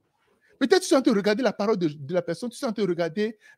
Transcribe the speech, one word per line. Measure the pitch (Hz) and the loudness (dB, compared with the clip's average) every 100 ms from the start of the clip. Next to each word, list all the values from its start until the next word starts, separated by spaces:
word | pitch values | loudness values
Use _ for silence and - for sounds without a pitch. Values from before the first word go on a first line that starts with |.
| _ _ _ _ _ - | _ _ _ _ _ -4
Peut-être | 269 370 - | 2 2 4
tu | |
es | 285 | 2
en | |
train | 262 | 4
de | 202 | 2
regarder | 196 214 | 2 2
la | 233 | 0
parole | - 208 233 | 0 -2 0
de, | 170 | 0
de | 147 139 | -4 -4
la | 180 | -4
personne, | 170 165 240 | -2 -6 -8
tu | - | -6
es | 262 | -6
en | |
train | 214 | -2
de | 190 | -2
regarder | 170 170 180 214 226 - | -2 -2 -2 -4 -6 -18